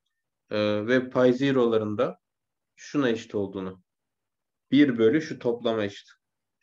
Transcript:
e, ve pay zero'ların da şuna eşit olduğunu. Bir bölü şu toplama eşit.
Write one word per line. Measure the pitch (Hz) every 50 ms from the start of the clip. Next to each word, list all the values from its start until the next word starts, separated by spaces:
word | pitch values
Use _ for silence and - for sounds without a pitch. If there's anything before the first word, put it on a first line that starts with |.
| _ _ _ _ _ _ _ _ _ _
e, | 107 107 107 104 107 107 107
ve | 117 127 127 127 -
pay | - 127 127 127 123
zero'ların | 127 139 139 131 127 117 117 113 110 107 104 104
da | 107 135 175 - - _ _ _ _ _ _ _ _ _ _ _
şuna | - - - - 147 135 120
eşit | 113 113 - - -
olduğunu. | 104 98 95 - 98 92 92 92 92 _ _ _ _ _ _ _ _ _ _ _ _ _ _ _ _ _ _
Bir | 127 143 147 135 117
bölü | 113 110 113 135 160
şu | - - 135 -
toplama | - 120 117 117 117 113 113 110 101
eşit. | 98 - - - _ _ _ _ _ _ _ _ _ _ _